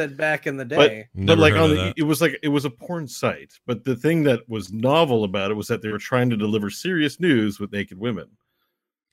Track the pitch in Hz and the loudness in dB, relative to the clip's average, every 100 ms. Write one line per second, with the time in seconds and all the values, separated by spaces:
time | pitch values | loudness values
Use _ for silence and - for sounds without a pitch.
0 | 151 139 156 151 156 135 123 147 147 107 | -2 -2 -2 -2 -4 -8 -2 2 2 2
1 | 107 95 98 165 156 147 160 151 190 - | -12 -2 2 6 6 6 4 2 0 -2
2 | 151 147 165 135 151 143 139 120 - 175 | 0 2 0 0 -2 -2 -2 -8 -10 -10
3 | 143 - 117 78 71 _ - 117 139 120 | -10 -4 -4 -4 -12 _ -6 -4 -2 0
4 | 147 165 147 117 - 110 92 107 123 156 | 2 2 2 2 -2 -8 -8 -2 2 4
5 | 160 117 104 98 98 107 98 110 107 104 | 4 2 0 -2 -2 -2 -4 -4 -4 -6
6 | - 127 123 113 107 107 101 - 180 175 | -2 0 2 0 0 0 -2 -6 -2 0
7 | 147 - 180 123 107 98 101 101 95 92 | 0 0 2 2 2 -4 -6 -6 -6 -6
8 | 117 98 71 _ _ _ _ _ _ _ | -6 -6 -10 _ _ _ _ _ _ _
9 | _ | _